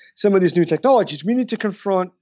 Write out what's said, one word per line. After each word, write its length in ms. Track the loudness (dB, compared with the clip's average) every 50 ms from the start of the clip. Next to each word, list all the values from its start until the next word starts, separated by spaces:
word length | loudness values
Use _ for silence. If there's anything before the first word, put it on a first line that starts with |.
| _ _ _
some 200 | -2 0 2 2
of 60 | 4 2
these 140 | 2 2
new 80 | 0 0
technologies. 600 | 0 0 0 2 4 4 4 2 0 -4 -8 -4
We 100 | -4 -2
need 160 | -2 -2 -4
to 60 | -6
confront 560 | -6 -6 -6 -8 -6 -6 -2 -2 -2 -2 -4 -8 _